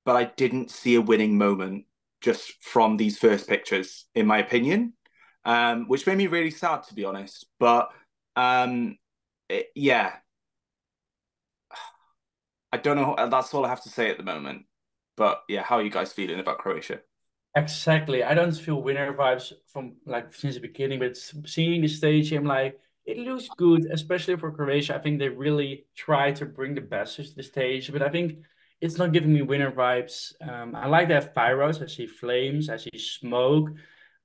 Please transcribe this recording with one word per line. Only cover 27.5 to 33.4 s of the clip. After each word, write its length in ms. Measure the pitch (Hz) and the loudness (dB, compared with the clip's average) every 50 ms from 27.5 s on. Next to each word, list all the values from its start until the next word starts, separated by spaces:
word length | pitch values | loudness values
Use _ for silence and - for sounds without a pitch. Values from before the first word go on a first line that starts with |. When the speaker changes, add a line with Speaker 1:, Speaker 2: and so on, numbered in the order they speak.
| - 135 131 127 135 131 131 - 143 | -4 -4 -2 -2 -2 -4 -6 -6 -4
Speaker 2:
but 80 | 147 | -2
I 80 | 139 147 | -2 0
think 300 | 156 170 175 165 156 - - _ _ _ _ _ _ _ | 0 -2 -2 -4 -6 -10 -16 _ _ _ _ _ _ _
it's 160 | 165 165 160 | -6 -4 -2
not 160 | 175 180 170 156 | 0 2 2 4
giving 180 | 170 151 151 | 4 6 6
me 120 | 156 147 135 | 4 4 4
winner 280 | 127 139 139 139 135 | 2 0 0 0 0
vibes. 600 | 127 131 127 127 127 123 123 - - - - - - - | 0 2 2 2 2 0 -2 -4 -10 -14 -14 -16 -16 -16
Um, 340 | 160 139 123 120 120 117 113 | -14 -12 -12 -12 -12 -12 -10
I 120 | 110 117 | -6 0
like 200 | 135 156 170 180 160 | 2 4 4 4 4
to 40 | 160 | 4
have 200 | 139 - - - | 2 2 0 0
pyros. 480 | 123 117 120 131 135 143 151 160 151 | 0 2 2 4 2 2 0 0 -2
I 40 | 151 | -8
see 220 | - - - 117 | -12 -10 -12 -12
flames, 600 | 107 - - 123 120 123 123 135 135 143 151 151 151 | -12 -12 -8 -4 -2 0 0 0 0 -2 -2 -4 -4
I 80 | 113 | -6
see 200 | 110 - 117 110 | -10 -10 -12 -12
smoke. 720 | 110 - - - - - 120 120 123 | -12 -10 -10 -10 -10 -8 -4 0 2